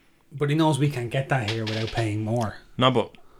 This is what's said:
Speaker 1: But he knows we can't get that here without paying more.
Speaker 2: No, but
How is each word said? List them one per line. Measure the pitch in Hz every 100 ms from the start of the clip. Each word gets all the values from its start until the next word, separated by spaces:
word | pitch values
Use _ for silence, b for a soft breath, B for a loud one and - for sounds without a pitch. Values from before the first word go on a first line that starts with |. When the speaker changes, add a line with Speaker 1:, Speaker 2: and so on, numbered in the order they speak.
| b b _
Speaker 1:
But | 139 147
he | 151
knows | 156 135
we | 143
can't | 127 117
get | 135 135
that | 135 104
here | 113 110
without | 110 110
paying | - 110 104
more. | 110 120 107 - - -
Speaker 2:
No, | 127
but | 123 98 - b b